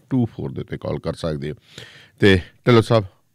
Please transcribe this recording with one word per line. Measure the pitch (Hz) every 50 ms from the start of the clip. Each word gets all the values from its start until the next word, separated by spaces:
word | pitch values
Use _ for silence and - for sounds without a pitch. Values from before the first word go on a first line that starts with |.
| _ -
ਟੂ | 139 127 120
ਫੋਰ | - - - - 69 65 69 67
'ਤੇ | - -
ਕਾਲ | 73 - 76 78 71
ਕਰ | - 82 80
ਸਕਦੇ | - - 82 78 71 69 76
ਹੋ। | 73 - _ _ - - - - - - - _ _ -
ਤੇ | 104 101 95
ਢਿੱਲੋਂ | 90 - - _ _ - 123 120 113
ਸਾਹਿਬ, | 107 - 120 110 101 - _ _ _ _